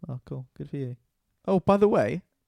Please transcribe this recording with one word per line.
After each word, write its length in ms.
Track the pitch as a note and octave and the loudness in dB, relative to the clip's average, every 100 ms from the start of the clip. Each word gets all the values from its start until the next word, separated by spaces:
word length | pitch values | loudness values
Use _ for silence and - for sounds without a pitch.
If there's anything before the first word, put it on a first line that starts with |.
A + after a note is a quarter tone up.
| E3+ | -12
Oh, 120 | B2+ | -12
cool. 220 | - C3+ B2+ - | -12 -14 -14 -16
Good 140 | C#3 | -12
for 60 | C#3+ | -8
you. 200 | B2+ B2 _ _ _ _ - | -10 -12 _ _ _ _ 0
Oh, 140 | F#3 | 0
by 160 | - G3+ | 4 4
the 120 | G3+ | 4
way, 340 | G#3+ G#2+ D#3+ - _ | 4 0 -2 -10 _